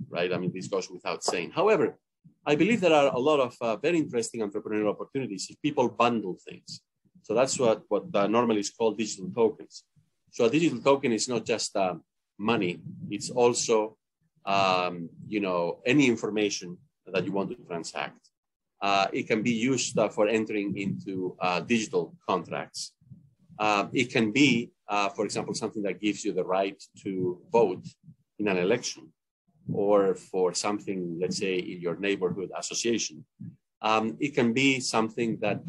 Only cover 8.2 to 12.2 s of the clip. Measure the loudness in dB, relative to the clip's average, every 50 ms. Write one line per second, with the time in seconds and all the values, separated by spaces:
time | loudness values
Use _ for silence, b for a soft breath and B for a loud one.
8.2 | 2 2 4 2 2 2 2 0 -2 -4 -4 -2 -2 0 0 -2 -4 -6 -6 -8
9.2 | -10 -8 -2 0 2 2 0 -2 -10 -20 -20 -20 -20 _ _ _ _ _ _ _
10.2 | _ _ -2 0 2 2 4 4 2 2 0 2 4 4 4 4 2 0 0 0
11.2 | 0 -2 -2 -4 -2 -2 -2 -2 -4 -4 -2 0 0 0 -2 -4 -10 _ _ _